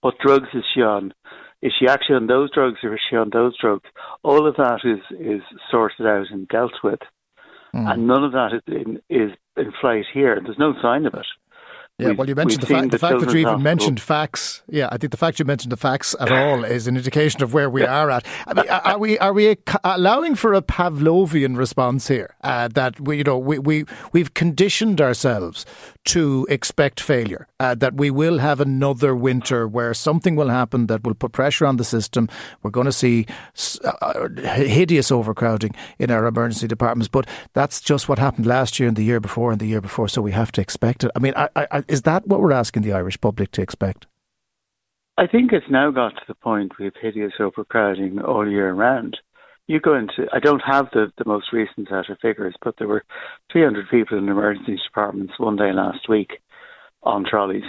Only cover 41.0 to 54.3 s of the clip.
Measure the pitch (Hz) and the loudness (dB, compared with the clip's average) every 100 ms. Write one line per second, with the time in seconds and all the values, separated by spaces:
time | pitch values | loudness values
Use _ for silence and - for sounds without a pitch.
41 | 123 - 131 131 147 - 147 143 - 139 | -2 0 -2 0 -2 -2 -2 -4 -2 0
42 | 160 170 202 196 185 135 113 - 107 98 | 2 0 2 2 4 4 2 -2 -2 -2
43 | 92 - 101 101 101 - 95 - 98 92 | -4 -2 -2 0 -4 -2 -6 -4 -4 -4
44 | - _ _ _ _ _ _ _ _ _ | -14 _ _ _ _ _ _ _ _ _
45 | _ - 180 233 247 202 - 135 143 131 | _ -2 2 4 4 2 2 2 2 2
46 | 117 - - 110 - 107 98 - 98 - | -2 -4 -16 -10 -2 -2 -2 -6 -10 -6
47 | 113 107 104 - 104 - 107 117 104 92 | -8 -4 -6 -2 -4 -4 -4 0 0 0
48 | 98 98 - 120 104 101 98 92 117 131 | -4 -4 -2 0 0 0 0 2 0 0
49 | 113 - _ _ _ _ _ 156 156 143 | -4 -12 _ _ _ _ _ 0 2 2
50 | 107 - 135 131 139 143 135 139 135 120 | 0 -4 -2 2 4 2 2 0 2 0
51 | 107 - 113 104 - 117 107 - 98 98 | 0 -2 -2 -2 -2 -2 -2 -6 -6 -6
52 | 90 98 113 107 98 87 - - 107 104 | -6 -4 -4 -2 -6 -6 -8 -6 -2 -2
53 | - - - - _ 170 156 104 98 120 | -4 -18 -18 -20 _ 4 4 2 0 2
54 | 110 107 101 | 2 -2 0